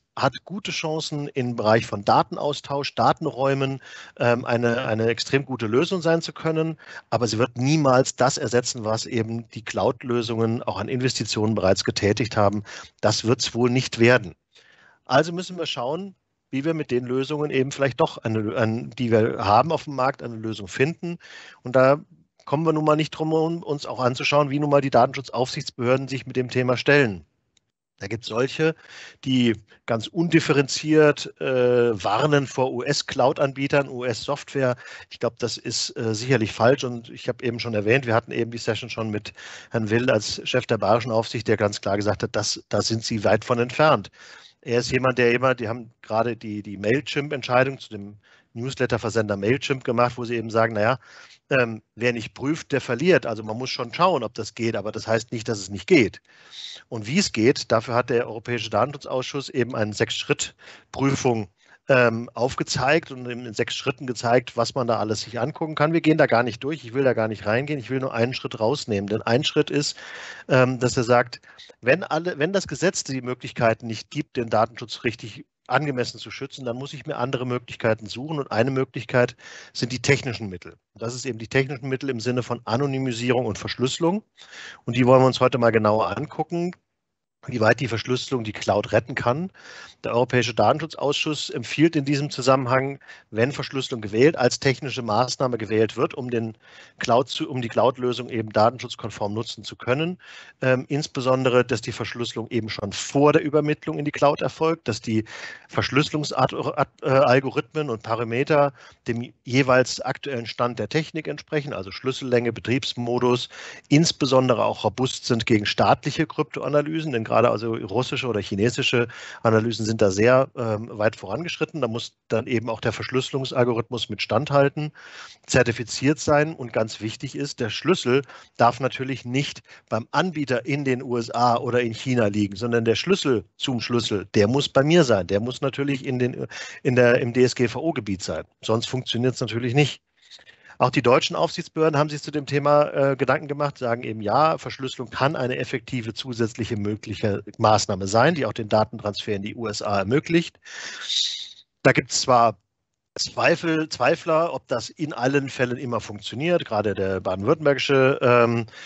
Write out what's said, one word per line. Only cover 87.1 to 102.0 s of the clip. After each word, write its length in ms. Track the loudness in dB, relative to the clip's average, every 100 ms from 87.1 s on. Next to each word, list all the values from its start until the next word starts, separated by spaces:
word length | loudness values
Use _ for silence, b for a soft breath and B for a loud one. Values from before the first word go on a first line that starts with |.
| _ _ _ -8
wie 140 | 2
weit 180 | 2 2
die 80 | -2
Verschlüsselung 560 | -4 -4 -4 -2 -4
die 80 | -4
Cloud 400 | -4 0 0 2
retten 240 | 0 0 -2
kann. 340 | -2 -2 -4 B B B B B
Der 100 | -2
Europäische 400 | 0 2 2 0
Datenschutzausschuss 960 | 2 2 2 -2 -4 -2 0 -2 -4 -6
empfiehlt 460 | -8 -6 2 2 2
in 80 |
diesem 260 | 0 -2 -2
Zusammenhang, 680 | 0 4 4 4 0 0 -6 B B B
wenn 220 | 0 0
Verschlüsselung 480 | 0 -6 -6 -6 -8
gewählt, 360 | -4 4 4 4
als 220 | 0 2
technische 420 | 0 0 -4 -6
Maßnahme 560 | -2 0 0 -2 -2 -2
gewählt 380 | 0 2 2 0
wird, 180 | -4
um 160 | -4 -4
den 280 | -4 -4 -8 B B B _
Cloud 300 | 2 2 2
zu, 200 | -4 -6
um 120 | -6
die 80 | -4
Cloud-Lösung 600 | 2 2 2 -2 -4 -6
eben 220 | -6 -2
datenschutzkonform 800 | 2 2 2 -8 -10 -12 -6 -4
nutzen 300 | -4 -6 -10
zu 140 | -14 -10
können, 400 | -2 -2 -2 -6 B B B _
ähm, 240 | 0 0 0
insbesondere, 720 | -4 -4 -4 0 2 4 4
dass 160 | 2 -2
die 140 | -4
Verschlüsselung 560 | -8